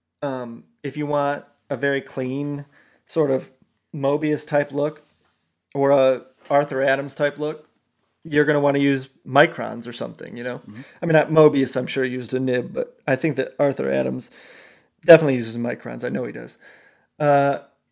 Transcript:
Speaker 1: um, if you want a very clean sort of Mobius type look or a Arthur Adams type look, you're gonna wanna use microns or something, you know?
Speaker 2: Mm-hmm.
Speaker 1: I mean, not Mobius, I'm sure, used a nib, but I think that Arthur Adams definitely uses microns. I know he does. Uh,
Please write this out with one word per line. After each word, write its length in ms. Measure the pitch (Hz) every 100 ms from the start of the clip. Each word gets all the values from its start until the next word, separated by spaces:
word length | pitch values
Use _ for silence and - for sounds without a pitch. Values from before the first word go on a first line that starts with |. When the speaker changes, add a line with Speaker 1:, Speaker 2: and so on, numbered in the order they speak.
| _ -
Speaker 1:
um, 420 | 143 127 120 117 - _
if 140 | 139 147
you 100 | 147
want 380 | 147 143 143 - _ -
a 60 | 123
very 240 | 139 139
clean 640 | - 135 127 139 143 143 143 _ _ _ -
sort 240 | 165 143
of 220 | 131 - _ _ _ _
Mobius 520 | 147 139 147 151 147 -
type 240 | 147 143
look 300 | 143 147 - _ _ _ _ _ _ _
or 160 | 143 139
a 340 | 139 131 127 - _ -
Arthur 320 | 143 147 135
Adams 320 | 139 135 143
type 240 | - 143 143
look, 300 | 151 156 - _ _ _ _ _
you're 220 | 165 147 147
gonna 140 | 147
wanna 180 | 143 143
use 320 | 139 135 131 _ -
microns 600 | 135 165 131 110 113 117
or 60 |
something, 420 | 117 117 - - 120
you 60 |
know? 160 | 123 123
Speaker 2:
Mm-hmm. 200 | - 107 - -
Speaker 1:
I 40 | 165
mean, 60 |
not 160 | 156 147
Mobius, 480 | 156 151 139 127 127
I'm 100 | 127
sure, 180 | 135
used 280 | 127 127 117
a 80 | 127
nib, 320 | 131 123 -
but 260 | 131 - - -
I 100 | 131
think 200 | 160 135
that 180 | - -
Arthur 320 | 143 135 135
Adams 400 | 135 131 127 - - - - - _ _ _
definitely 300 | - 165 151 127
uses 220 | 113 117
microns. 440 | 120 123 120 120
I 40 | 123
know 160 | 131
he 80 | 120
does. 240 | 123 117 - - - _ _ _ -
Uh, 400 | 147 143 139 135 - _ -